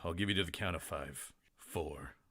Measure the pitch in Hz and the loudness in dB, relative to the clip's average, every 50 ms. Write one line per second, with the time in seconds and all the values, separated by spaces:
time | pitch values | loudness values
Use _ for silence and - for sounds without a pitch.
0 | - 87 85 87 101 101 101 95 98 85 - - 110 95 87 82 - - - 73 | 0 -2 2 2 4 4 6 4 4 2 2 0 0 2 2 0 -2 -2 -2 -2
1 | 69 69 71 - - - - _ _ _ _ _ - - - - 80 76 73 69 | -2 -4 -6 -8 -10 -12 -14 _ _ _ _ _ -16 -4 -2 0 0 0 -4 -6
2 | 67 67 - _ _ _ | -10 -12 -12 _ _ _